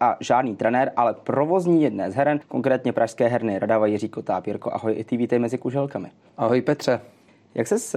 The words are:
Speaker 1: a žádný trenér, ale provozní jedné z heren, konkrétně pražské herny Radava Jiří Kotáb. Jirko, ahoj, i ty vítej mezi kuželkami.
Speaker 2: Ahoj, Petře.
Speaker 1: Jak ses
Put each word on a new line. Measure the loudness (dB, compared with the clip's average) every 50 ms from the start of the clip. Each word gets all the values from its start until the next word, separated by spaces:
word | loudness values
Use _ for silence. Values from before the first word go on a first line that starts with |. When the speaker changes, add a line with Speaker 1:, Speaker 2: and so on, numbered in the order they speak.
Speaker 1:
a | 2 2 2 0
žádný | 0 2 2 2 2 0 -2
trenér, | -2 0 0 2 2 0 0 2
ale | 0 0 0 0
provozní | -2 -4 -2 0 0 2 2 2 0 2 4 4 4 4
jedné | 2 0 -2 -4 -4
z | 0
heren, | 0 2 2 2 0 -4 _
konkrétně | -4 -2 0 2 0 2 0 -2 0
pražské | 2 0 0 2 0 0 2
herny | 2 0 0 -2 -2 -2
Radava | 0 2 2 2 4
Jiří | 2 2 0 -4 -6
Kotáb. | -6 -8 -4 -4 -4 -2 -2
Jirko, | -4 -8 -6 -6 -6 -6
ahoj, | -4 -2 -2 -2
i | -2 -4
ty | -4 -2
vítej | -2 0 0 2 0
mezi | 0 0 -2 -4
kuželkami. | -6 -4 -2 -2 -4 -4 -4 -8 -10 -10 -14 _ _ _ _
Speaker 2:
Ahoj, | -2 0 2 2 2
Petře. | 2 0 -2 0 0 0 -2 -2 -4 -10 -20 _ _ _ _ _ _ _ _
Speaker 1:
Jak | -4 -2
ses | 0 -2 -2 -2 -2 -2